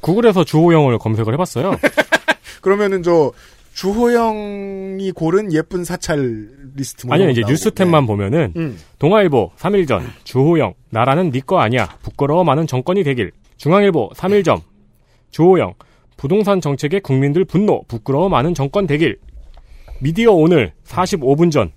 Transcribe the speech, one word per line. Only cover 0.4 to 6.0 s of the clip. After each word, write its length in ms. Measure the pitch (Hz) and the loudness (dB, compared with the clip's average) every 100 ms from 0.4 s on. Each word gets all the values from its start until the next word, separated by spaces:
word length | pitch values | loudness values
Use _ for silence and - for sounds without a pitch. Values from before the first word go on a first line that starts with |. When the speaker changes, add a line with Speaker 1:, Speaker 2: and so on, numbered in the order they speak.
Speaker 1:
주호영을 540 | 160 151 170 165 143 117 | 2 2 4 4 4 0
검색을 340 | 110 110 110 | -2 -2 -2
해봤어요. 420 | 127 180 120 175 254 285 - - - | -2 -4 -4 -4 0 -2 0 -2 -2
Speaker 2:
<laughs> 400 | - - - - | -2 -6 -6 -8
그러면은 420 | 185 202 208 190 | -2 0 0 -2
저 300 | 170 170 139 - - _ _ - 185 208 240 | 2 2 2 -4 -20 _ _ -8 -4 0 2
주호영이 1040 | 240 226 214 208 202 196 196 190 190 196 | 2 0 -2 -8 -10 -10 -10 -10 -6 -6
고른 400 | 180 160 180 214 | -4 0 0 0
예쁜 320 | 156 156 180 | -2 -2 -6
사찰 640 | 170 175 | -8 -8